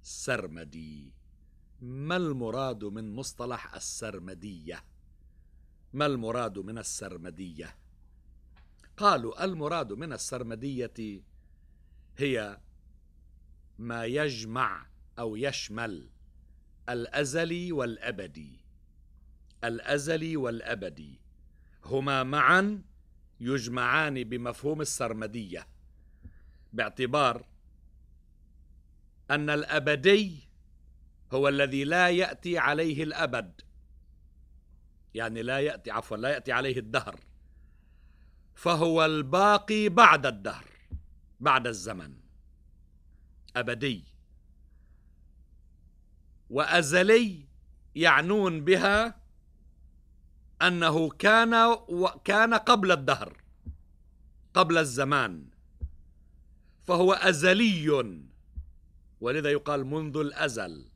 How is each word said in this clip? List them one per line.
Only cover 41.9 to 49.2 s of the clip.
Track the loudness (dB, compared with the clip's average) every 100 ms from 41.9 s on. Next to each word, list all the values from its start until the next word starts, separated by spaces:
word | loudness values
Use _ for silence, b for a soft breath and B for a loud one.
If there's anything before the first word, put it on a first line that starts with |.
| -10 -12 -18 -20 -20 -20 -20 -20 -20 -20 -20 -20 -20 -20 -20 -10 -6
أبدي. | -4 -4 -4 -6 -10 -20 _ -20 _ -20 -20 -20 -20 -20 -20 -20 -20 -20 -20 -20 -20 -20 -20 -20 _ -20 -20 -20 -10
وأزلي | -4 2 2 4 4 6 6 6 -4 -16 -20 -20 -20 -14 2
يعنون | 6 6 6 2 2 0
بها | 4 4 6 4 2 -4